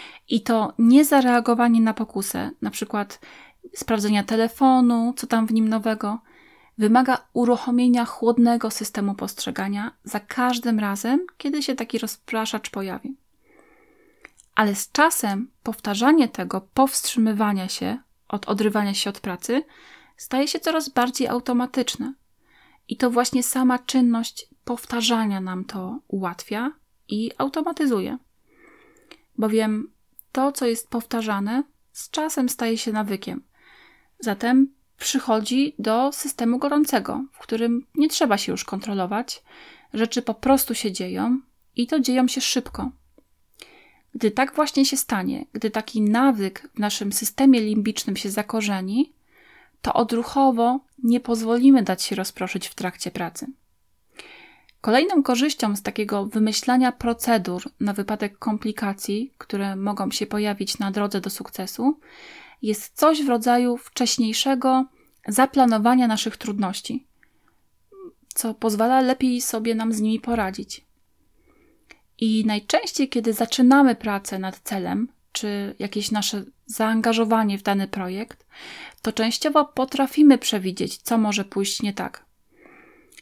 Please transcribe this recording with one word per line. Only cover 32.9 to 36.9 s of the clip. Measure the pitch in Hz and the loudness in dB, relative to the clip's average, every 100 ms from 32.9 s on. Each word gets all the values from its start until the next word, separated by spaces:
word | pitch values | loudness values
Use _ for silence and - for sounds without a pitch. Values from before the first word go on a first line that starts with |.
nawykiem. | 214 208 196 - 180 - _ _ - - _ _ - | -4 -2 -4 -6 -10 -12 _ _ -20 -20 _ _ -10
Zatem | 233 202 233 262 269 _ _ - | -6 -2 2 4 4 _ _ -10
przychodzi | - 269 262 220 214 247 294 - | -4 -2 0 0 2 0 0 -2
do | 202 226 262 | -2 0 0
systemu | 294 294 - 233 247 | -2 -8 -4 0 0
gorącego, | 285 294 302 | 0 2 2